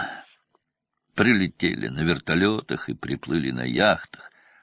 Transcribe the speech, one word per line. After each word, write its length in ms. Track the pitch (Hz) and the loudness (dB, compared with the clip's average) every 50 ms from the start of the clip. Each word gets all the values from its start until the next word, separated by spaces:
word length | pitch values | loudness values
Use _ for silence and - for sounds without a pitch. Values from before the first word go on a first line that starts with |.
| - - - - - - _ _ _ _ _ _ _ _ _ _ _ _ _ _ _ _ - | -4 -6 -10 -14 -18 -20 _ _ _ _ _ _ _ _ _ _ _ _ _ _ _ _ 0
Прилетели 720 | - 123 123 117 98 92 78 - - - 82 - - - 57 | 2 4 6 6 4 2 0 -2 -2 -2 -2 -2 -2 -6 -6
на 120 | 65 73 | -2 0
вертолётах 920 | 78 85 85 - - - 82 87 95 104 107 107 - - - - - - | 2 2 2 0 0 0 2 4 4 2 2 0 -4 -6 -6 -6 -6 -8
и 40 | - | -8
приплыли 560 | - - - 69 - - - 78 82 69 65 | -6 -6 -6 -6 -6 -4 -2 -2 -2 0 -2
на 140 | 64 62 62 | -2 -4 -4
яхтах. 640 | 62 58 - 101 104 - - - - - - - - _ _ _ _ _ _ | -2 2 2 4 4 2 0 -4 -16 -20 -20 -20 -20 _ _ _ _ _ _